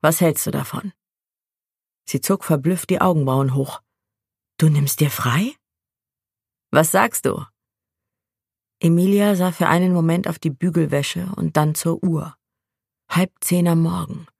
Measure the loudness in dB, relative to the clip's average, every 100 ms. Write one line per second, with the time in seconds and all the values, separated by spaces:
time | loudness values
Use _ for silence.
0 | 2 2 0 0 -4 -6 -6 -8 -12 -16
1 | _ _ _ _ _ _ _ _ _ _
2 | -8 -6 -2 -4 0 0 0 -2 -2 0
3 | 2 2 2 2 0 0 -4 -8 _ _
4 | _ _ _ _ _ _ 2 4 0 0
5 | -2 0 -2 0 -2 -8 _ _ _ _
6 | _ _ _ _ _ _ _ 0 2 2
7 | 0 0 -4 -4 -10 _ _ _ _ _
8 | _ _ _ _ _ _ _ _ 2 2
9 | 4 4 2 2 0 0 2 2 2 2
10 | 2 0 -2 -4 -6 -2 -2 0 0 0
11 | -2 -6 -8 -4 -2 2 0 0 -4 -2
12 | -2 -2 -6 -16 _ _ _ _ _ _
13 | _ -2 -2 _ -2 2 2 2 0 -2
14 | -8 -12 -16